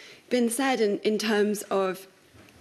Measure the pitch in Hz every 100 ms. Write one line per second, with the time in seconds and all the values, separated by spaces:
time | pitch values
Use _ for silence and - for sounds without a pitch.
0 | - - - 247 233 226 269 254 214 202
1 | - 214 214 208 208 208 - 196 190 185
2 | - - _ - - -